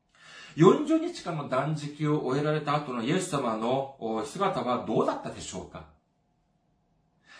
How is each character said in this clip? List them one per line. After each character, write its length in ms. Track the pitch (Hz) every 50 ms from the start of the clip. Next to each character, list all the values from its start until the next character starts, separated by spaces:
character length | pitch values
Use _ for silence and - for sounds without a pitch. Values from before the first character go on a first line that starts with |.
| _ _ _ - - - - - - - -
四 300 | 131 160 214 277 302 294
十 120 | - 320 330
日 260 | 330 349 - - -
間 120 | 180 165
の 120 | 151 131 123
断 260 | 127 131 147 156 156
食 320 | 143 147 143 147 - 151
を 180 | 151 151 151 -
終 160 | 127 135 143
え 40 | 147
ら 80 | 151 151
れ 80 | 151
た 160 | 147 147 143
後 160 | 151 147 131 123
の 100 | 120 110
イ 80 | 131
エ 80 | 170 190
ス 120 | - -
様 260 | 143 123 120 113 110
の、 400 | 107 113 123 131 139 139 - - -
お、 240 | 113 113 113 110 107
姿 380 | - - 180 196 185 - 127 120
は 220 | 123 123 117 -
ど 140 | 98 120 -
う 60 | -
だ 80 | 302 -
っ 80 | - -
た 80 | -
で 100 | - -
し 120 | - - -
ょ 120 | - 73 -
う 40 | -
か？ 140 | 82 78 - - _ _ _ _ _ _ _ _ _ _ _ _ _ _ _ _ _ _ _ _ _ _ _ _ _ _ _ - -